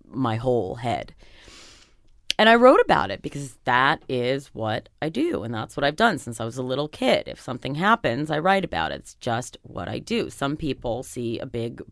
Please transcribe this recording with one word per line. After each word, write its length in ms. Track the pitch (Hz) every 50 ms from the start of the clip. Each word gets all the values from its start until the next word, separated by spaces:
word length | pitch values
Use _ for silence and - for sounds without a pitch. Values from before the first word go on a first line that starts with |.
| _
my 280 | - - 127 131 117 110
whole 380 | 113 120 131 123 117 92 92 127
head. 380 | 120 123 120 101 - - - - - - - - - - - - - - - - - - _ _ _ _ _ _ _ _ - -
And 100 | - 214
I 80 | 226 233
wrote 240 | 233 247 254 311 453
about 320 | 480 - 180 - - 98
it 100 | 98 -
because 360 | - 147 - 143 143 123 - - -
that 360 | 127 120 123 131 143 160 - -
is 400 | - 131 123 120 123 135 139 139 - -
what 320 | 120 110 107 110 - - - _ -
I 80 | 139 160
do, 340 | 160 247 320 349 - - 104
and 100 | 117 120
that's 220 | 107 113 - -
what 80 | 147 139
I've 140 | 143 151
done 200 | - 226 233 180
since 220 | 131 - 120 117 -
I 60 | 113
was 120 | 117 123
a 60 | 131 127
little 240 | 127 127 139 151
kid. 400 | 151 - - 254 254 214 - -
If 140 | - - -
something 340 | - - - - - 135 139
happens, 560 | 151 185 208 233 226 - 127 117 139 151 156
I 80 | 151 151
write 240 | 160 185 196 196 180
about 300 | - - 82 80 76 71
it. 60 | 73
It's 140 | - - -
just 420 | _ - 120 113 120 127 - - - _
what 260 | - - - 87 101
I 100 | 110 -
do. 300 | - - 233 226 - -
Some 260 | - - 139 139 151
people 480 | 151 160 139 123 - - 123 110 123 131
see 340 | - - 127 120 117 113 -
a 60 | -
big 360 | 135 120 117 113 117 131 127 - -